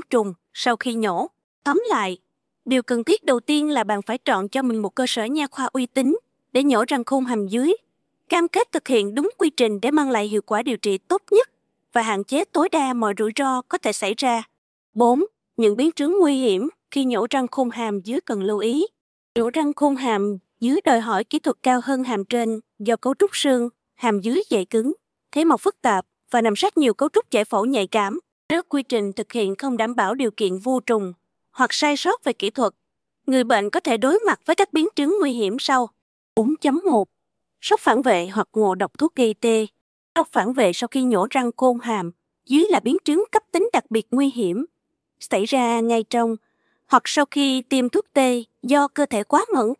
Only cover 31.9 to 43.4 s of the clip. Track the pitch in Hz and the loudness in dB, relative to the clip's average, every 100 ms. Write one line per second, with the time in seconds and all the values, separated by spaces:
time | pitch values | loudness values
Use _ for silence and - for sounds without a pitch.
31.9 | 285 349 480 277 - 202 277 214 - _ | 0 0 -2 -4 -4 -4 -2 -2 -4 _
32.9 | _ _ _ - 262 233 220 202 359 311 | _ _ _ -2 0 2 2 0 -2 -2
33.9 | 226 262 392 415 220 - 339 392 320 349 | 0 2 2 2 0 0 0 0 0 0
34.9 | - 285 403 285 240 196 254 - 269 233 | 0 0 0 0 0 -2 -2 0 0 0
35.9 | _ _ _ _ 220 220 311 294 294 381 | _ _ _ _ -2 0 0 0 0 2
36.9 | 226 185 _ _ _ _ _ - 415 302 | 2 0 _ _ _ _ _ 0 2 2
37.9 | 233 254 180 180 208 - 220 202 185 202 | 2 2 2 0 -2 -2 0 0 0 -4
38.9 | - 320 - 233 208 233 220 214 _ _ | -2 -2 2 0 0 0 0 -2 _ _
39.9 | _ _ 339 - 247 196 262 196 175 240 | _ _ -4 0 0 0 2 2 0 -4
40.9 | 269 254 202 214 262 240 - 254 240 240 | -2 2 2 2 0 -2 2 2 2 -2
41.9 | 214 170 - _ _ - 285 427 339 226 | -4 -4 -10 _ _ 0 2 4 2 0
42.9 | 349 - 311 415 427 | -2 0 0 0 -2